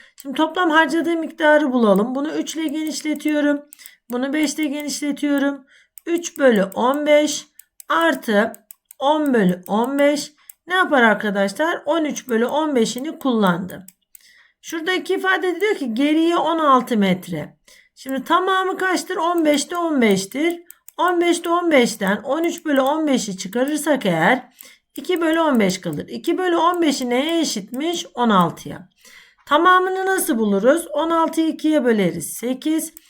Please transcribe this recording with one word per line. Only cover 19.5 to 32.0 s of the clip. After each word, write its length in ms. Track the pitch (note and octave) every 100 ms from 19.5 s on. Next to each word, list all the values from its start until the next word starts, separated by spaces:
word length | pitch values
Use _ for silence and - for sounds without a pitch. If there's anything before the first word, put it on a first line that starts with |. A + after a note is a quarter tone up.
| D4 - F4
on 240 | E4+ D4
beştir. 600 | A3+ F#3+ F#3+ B3+ E4 E4+ - - - -
On 220 | E4+ F4
beşte 280 | F4 E4+ E4+
on 220 | E4+ E4+
beşten 460 | C#4+ A#3+ - F#3+ G#3
on 280 | - D4
üç 200 | E4+ E4+
bölü 160 | D#4+ C4+
on 260 | C4 D#4 D#4
beşi 300 | B3+ - F#3
çıkarırsak 720 | F#3 A#3+ C4+ D4+ D4+ C#4 G3
eğer 420 | E3 F3 C4 - _ - - _ -
iki 240 | C4+ F4+
bölü 200 | E4 D#4+
on 200 | D#4+ B3
beş 200 | G3 F3+
kalır. 280 | F3 D3 -
İki 300 | A#3 E4 E4
bölü 180 | F#4 E4+
on 260 | E4 F4+
beşi 280 | D#4+ C4+ B3
neye 300 | A#3+ D4+ E4+
eşitmiş? 680 | D#4 G#3+ F#3 B3 D#4+ E4+ -
On 160 | - A#3+
altıya. 580 | G3 E3 - - D#3 - _ - - - _ -
Tamamını 600 | D4 F4+ F#4 F#4+ F#4 F#4+
nasıl 320 | F#4+ E4+ A#3
buluruz? 480 | G#3+ G3 A#3 E4 -
On 180 | C#4+ E4
altıyı 380 | E4 D#4+ D#4+ D#4+
ikiye 360 | - D4+ D4+
böleriz. 480 | B3 G#3+